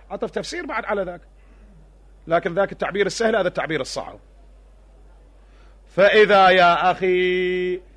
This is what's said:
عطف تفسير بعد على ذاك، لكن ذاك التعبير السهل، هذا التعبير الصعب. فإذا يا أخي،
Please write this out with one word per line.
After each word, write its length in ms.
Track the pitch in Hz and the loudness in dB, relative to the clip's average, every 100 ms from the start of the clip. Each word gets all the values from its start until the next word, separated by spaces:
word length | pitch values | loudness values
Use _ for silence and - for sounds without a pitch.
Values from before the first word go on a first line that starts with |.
| - | -14
عطف 200 | 196 214 | -10 -8
تفسير 340 | 220 185 330 320 | -8 -10 -10 -8
بعد 200 | 220 214 | -8 -6
على 180 | 208 | -6
ذاك، 180 | 180 175 _ _ _ - - - - _ _ _ - | -6 -10 _ _ _ -20 -20 -20 -20 _ _ _ -2
لكن 260 | 165 180 | -2 -2
ذاك 180 | 170 190 | -2 -4
التعبير 340 | - - 196 190 | -4 -6 -2 -2
السهل، 300 | - 226 220 | 0 -2 0
هذا 120 | 196 | -2
التعبير 340 | 180 143 151 | -4 -6 -6
الصعب. 380 | 127 135 87 104 - _ - - _ _ _ _ - _ _ _ _ _ - - _ - | -6 -10 -12 -18 -20 _ -20 -20 _ _ _ _ -20 _ _ _ _ _ -20 -20 _ 2
فإذا 540 | 196 214 202 202 190 | 4 6 6 6 6
يا 420 | 185 175 160 180 | 6 4 4 0
أخي، 880 | 175 185 180 180 180 180 180 180 180 - | 0 0 0 0 -2 -2 -4 -4 -6 -12